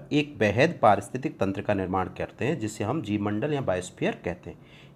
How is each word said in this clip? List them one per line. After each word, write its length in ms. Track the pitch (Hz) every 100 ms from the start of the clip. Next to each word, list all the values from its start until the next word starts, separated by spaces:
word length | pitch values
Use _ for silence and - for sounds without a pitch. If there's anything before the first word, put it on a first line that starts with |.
| -
एक 260 | 147 147 -
बेहद 420 | 107 101 170 165
पारिस्थितिक 580 | 113 101 - 127 147 -
तंत्र 220 | 98 98
का 120 | 98
निर्माण 360 | 98 92 95 92
करते 360 | 90 85 - 117
हैं, 140 | 156
जिसे 240 | 107 -
हम 180 | 104 156
जीवमंडल 520 | 101 104 101 104 147
या 80 | 143
बायोस्फीयर 600 | 127 92 90 - 180 240 -
कहते 240 | 85 87
हैं। 100 | - - - -